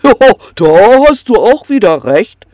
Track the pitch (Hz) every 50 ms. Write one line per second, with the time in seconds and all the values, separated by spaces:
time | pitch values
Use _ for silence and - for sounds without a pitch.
0 | _ 277 254 - 269 262 226 - - - _ - 170 156 156 165 190 220 254 262
1 | 277 294 294 254 - - 247 208 135 214 262 311 - _ 285 277 220 180 160 147
2 | 127 - 135 147 196 - _ _ _ _